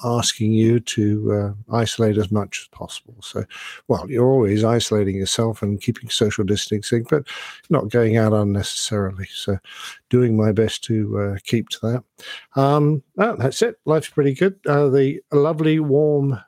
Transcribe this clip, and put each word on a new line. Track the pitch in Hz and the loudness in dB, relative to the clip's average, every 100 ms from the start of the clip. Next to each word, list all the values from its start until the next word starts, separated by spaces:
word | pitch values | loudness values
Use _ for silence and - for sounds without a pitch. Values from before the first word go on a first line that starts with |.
a-, | 120 | -2
asking | 120 - - 110 | 0 -2 -2 0
you | 110 113 120 | 4 4 2
to, | - - 104 107 107 | 0 0 0 0 0
uh, | 104 101 101 - | -2 -2 -6 -4
isolate | 113 110 - 110 104 | -2 -2 0 2 2
as | 101 | 0
much | 107 98 - | -2 -4 -10
as | - - | -16 -16
possible. | - - - 113 | -14 -14 -18 -20
So, | - 107 107 - - - - | -10 -8 -8 -12 -18 -8 -2
well, | 120 98 | -2 -2
you're | 120 127 | 2 4
always | 135 101 104 113 | 4 4 4 2
isolating | 117 - 107 98 95 | 2 2 0 0 -2
yourself | 95 - 113 104 | -2 0 -2 -2
and | 101 101 | -4 -2
keeping | - - 117 | -4 -6 -6
social | - 107 - | 0 0 0
distancing, | 98 101 - 107 - 120 117 | 0 -2 -2 -4 -2 -4 0
but | 147 - - - - - | -2 -2 -12 -16 -16 -2
not | 147 107 | -2 0
going | 120 113 113 | 2 2 4
out | 110 | 4
unnecessarily. | 107 104 101 - - - 104 95 95 95 | 2 2 -2 -4 -6 -4 -4 -4 -6 -12
So | - - 95 - - - - - | -8 -4 -6 -6 -18 -18 -18 0
doing | 123 123 107 | 2 4 2
my | 107 | 2
best | 101 107 - - | 2 0 -2 -4
to, | 110 104 101 | -2 -2 -4
uh, | 101 98 - | -4 -6 -2
keep | 117 - | -4 -2
to | - | -6
that. | 110 120 - _ - - - 135 | -4 -4 -6 _ -18 -16 -6 0
Um, | 139 147 147 151 - - | 2 4 2 0 -4 -2
well, | 220 104 | -2 0
that's | 131 - | -2 0
it. | 233 - 147 | -2 -2 0
Life's | 156 - | 0 0
pretty | - 139 | 0 0
good. | 131 190 190 151 | 2 0 0 0
Uh, | 147 143 | 2 4
the | 139 135 139 - | 4 2 -2 -2
lovely, | 147 151 160 156 156 | 0 2 2 2 2
warm | 147 139 151 143 139 120 | 2 2 2 0 0 -4